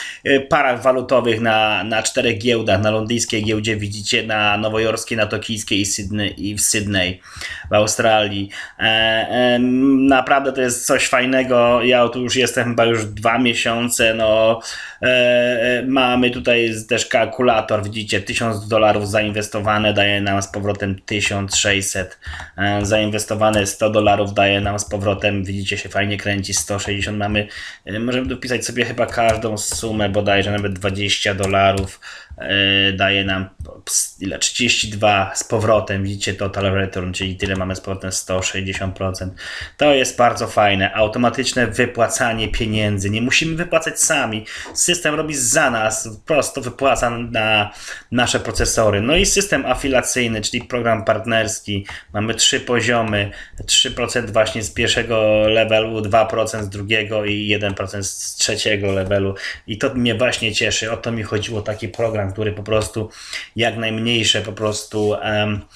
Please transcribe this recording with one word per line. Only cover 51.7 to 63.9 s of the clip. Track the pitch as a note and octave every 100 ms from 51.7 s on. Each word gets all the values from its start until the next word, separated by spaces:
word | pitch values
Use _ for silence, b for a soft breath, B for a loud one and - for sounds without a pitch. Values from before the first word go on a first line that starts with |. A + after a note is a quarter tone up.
| G2+ G2+ B B
mamy | G#2+ A2
trzy | A2+ - B2+
poziomy, | - A#2+ G#2+ A#2+ A2 G#2 G2+ B B - -
trzy | - B2+
procent | B2 A#2+ B2 A2+
właśnie | G#2+ A2 A#2+
z | G#2+
pierwszego | - A#2 A#2+ A2+ A2 G#2+ G#2+ G#2+
levelu, | A2+ A2 A2 A2+ A2
dwa | G#2 A2 G#2+
procent | A2+ A2 A2+
z | G#2
drugiego | G#2 G2+ A2 G#2 G#2+
i | G#2 G#2 G#2
jeden | G#2+ G#2
procent | G2 G2 G2+ F#2+
z | - -
trzeciego | - - G#2+ - G#2 G2
levelu. | G2 F#2+ G2+ G2 F#2+ B B -
I | A2
to | C3+
mnie | B2 A#2+
właśnie | A2 B2 - A2+
cieszy, | G#2+ A2 - A2
o | A2+
to | A#2+
mi | A#2
chodziło, | G#2+ G#2+ G2 A2
taki | G#2 G#2 A2
program, | - A#2 G#2+ F#2+
który | F#2+ G#2+
po | G2+
prostu | G2+ G#2+ G2+ A2+ G2 B B B B -
jak | A#2 A2+
najmniejsze | A2